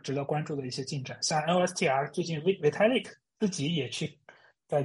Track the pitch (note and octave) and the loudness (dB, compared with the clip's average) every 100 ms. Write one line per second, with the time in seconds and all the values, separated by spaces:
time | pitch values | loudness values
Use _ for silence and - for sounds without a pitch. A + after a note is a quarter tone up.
0 | - C#3 C#3 D3+ D3+ C#3+ B2+ C#3 C3 C#3+ | -4 -2 0 -2 -2 -4 -6 -6 -6 -6
1 | B2 A2+ - D#3 D3+ F3+ F3+ - D#3 C3+ | -8 -6 -2 0 2 4 2 2 2 2
2 | D3 - E3 D#3 E3+ F#3+ D3 D3 G#3+ B3+ | 0 -2 -4 -2 0 2 2 4 4 4
3 | - - _ - G#3+ - C#3+ E3 A#2+ - | -2 -12 _ -2 -2 0 -2 0 -2 -4
4 | D3+ - - - _ _ _ D3 | -6 -8 -20 -20 _ _ _ -2